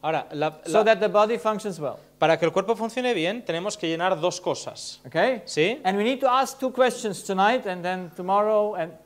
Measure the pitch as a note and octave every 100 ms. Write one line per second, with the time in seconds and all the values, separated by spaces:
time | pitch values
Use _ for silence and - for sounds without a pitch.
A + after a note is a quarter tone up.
0 | D3+ D#3 - D3 D#3 D#3 - E3 G#3+ G#3+
1 | G#3 G3 G#3+ A#3 A3 G#3+ G#3+ D#3+ C#3+ G#2+
2 | - _ D#3 D#3+ E3 E3 F#3+ A3 A3 B3+
3 | B3 G#3+ D#3+ A#3 A#3 E3 G3+ - E3 E3
4 | F#3 F3 F3 F3 F3+ C#3+ - - - -
5 | B2+ D3+ A3+ B3 - - E3+ C4 F#3 G3
6 | G#3+ C4 C4+ B3+ C4+ - C4 B3 B3+ -
7 | A3 F#3+ - F#3+ G3+ B3 G3+ F3+ F3 F#3
8 | F3+ - F3+ G3 G#3+ G#3+ G#3 F#3+ E3 D#3+